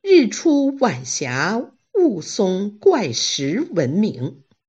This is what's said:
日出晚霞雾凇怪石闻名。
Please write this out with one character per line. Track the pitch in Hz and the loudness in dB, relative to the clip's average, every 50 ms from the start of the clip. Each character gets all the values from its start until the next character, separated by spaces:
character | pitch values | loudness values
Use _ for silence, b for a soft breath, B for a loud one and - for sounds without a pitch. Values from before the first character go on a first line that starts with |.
日 | - 392 381 339 262 | 2 6 6 6 6
出 | 202 - - - 339 294 285 277 269 269 277 | 4 0 -2 0 2 2 4 2 0 0 0
晚 | 269 226 139 123 131 | 0 0 0 -4 -8
霞 | 123 - - 147 123 123 131 147 180 214 233 302 - _ _ _ _ - | -8 -8 -6 -4 -2 -2 0 0 0 -2 -2 -4 -8 _ _ _ _ 0
雾 | 427 359 302 208 160 | 2 2 2 2 -2
凇 | 156 - - - 202 190 185 185 202 208 208 | -6 -6 -2 0 0 0 0 -2 -4 -6 -8
怪 | - - 392 359 277 196 135 | -4 -2 -2 0 0 -2 -2
石 | 117 - - - - - 139 139 165 240 330 359 | -4 -4 -4 -4 -4 -4 -4 -2 -2 -4 -4 -4
闻 | 285 175 175 151 | -2 -2 -2 0
名。 | 147 196 220 196 - 110 123 143 - - _ _ _ _ _ | 0 0 -2 -2 -4 -6 -8 -8 -10 -12 _ _ _ _ _